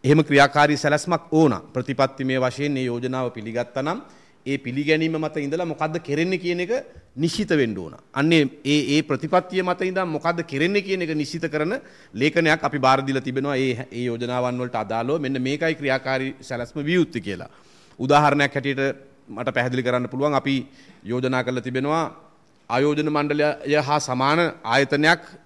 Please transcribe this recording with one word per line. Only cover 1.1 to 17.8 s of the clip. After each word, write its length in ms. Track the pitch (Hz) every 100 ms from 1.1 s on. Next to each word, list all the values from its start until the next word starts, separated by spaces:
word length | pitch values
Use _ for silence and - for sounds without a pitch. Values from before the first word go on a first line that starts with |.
| 165 -
ඕන. 240 | 156 156 98 -
ප්‍රතිපත්තිමය 680 | 131 123 135 131 131 131 131
වශයෙන් 320 | 127 131 147
මේ 140 | 135 127
යෝජනාව 420 | 120 123 131 123
පිළිගත්තා 520 | 117 107 113 120 135
නම් 160 | 143 214 - - - _ 135
ඒ 120 | 135
පිළිගැනීම 580 | 120 127 147 156 160 160
මත 200 | 156 156
ඉඳලා 280 | 143 160 175
මොකද්ද 300 | 151 156 165
කෙරෙන්නේ 400 | 160 147 175 185
කියන 200 | 180 175
එක 120 | 180 247 - - _
නිශ්චිත 360 | 127 160 - 208
වෙන්න 280 | 156 117 95
ඕන. 160 | 80 73 _
අන්නේ 320 | 135 151 165 139 -
ඒ, 180 | 139 147 127
ඒ 120 | 147
ප්‍රතිපත්තිය 580 | 151 135 160 180 180 185
මත 200 | 180 180
ඉඳන් 260 | 185 185 180
මොකද්ද 340 | 151 165 175
කෙරෙන්නේ 380 | 170 139 170 202
කියන 200 | 190 190
එක 120 | 165
නිශ්චිත 320 | 156 139 165 165
කරන 280 | 156 156 254 - - -
ලේඛනයක් 500 | 101 147 170 165 151
අපි 160 | 143 143
බාර 200 | 131 135
දීලා 200 | 139 135
තිබෙනවා. 340 | 131 131 143 135
ඒ, 300 | 131 120 131
ඒ 160 | 120 123
යෝජනාවන් 520 | 117 120 123 123 123
වලට 180 | 123 117
අදාළව 460 | 107 113 120 160
මෙන්න 160 | 135 135
මේකයි 340 | 127 147 165 147
ක්‍රියාකාරී 580 | 143 131 131 131 135 -
සැලැස්ම 400 | - 123 117 156
විය 140 | 147 180
යුත්තේ 260 | 160 120
කියලා. 280 | 98 90 - - _ -